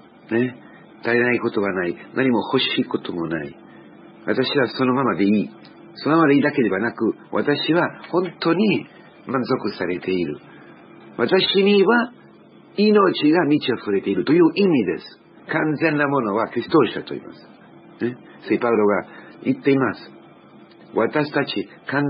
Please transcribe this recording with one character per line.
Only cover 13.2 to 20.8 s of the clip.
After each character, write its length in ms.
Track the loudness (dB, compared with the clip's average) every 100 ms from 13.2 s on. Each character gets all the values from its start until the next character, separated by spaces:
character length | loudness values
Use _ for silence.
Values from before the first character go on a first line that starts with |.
| 2
が 140 | 2
満 200 | 2 0
ち 60 | 0 -4
溢 120 | -2
れ 80 | -2
て 100 | 0
い 40 |
る 100 | -2
と 80 | 2
い 80 | 4
う 100 | 4 4
意 100 | 2
味 180 | 2 0
で 120 | -4
す。 220 | -10 -20 _ -20 -6
完 240 | -4 -2 0
全 200 | 0 0
な 100 | 0
も 140 | 0
の 120 | 0
は 140 | -2 -2
ク 80 | -4
リ 60 |
ス 80 | 2
ト 80 | 4 4
者 160 | 0
と 100 | -10
言 80 | -12
い 40 | -12
ま 60 |
す。 720 | -20 -20 -20 -20 -20 -20 -6
ね。 120 | -6 -6 -16 -20 -2
聖 100 | 0
パ 100 | 2
ウ 80 | 2
ロ 100 | 2
が 180 | 0 -4 -16 -20 -8
言 160 | -4 -2
っ 20 |
て 80 | 2
い 80 | 2
ま 160 | 0
す。 160 | -4 -14 -20 -20 -20 -20 -20 -20 -20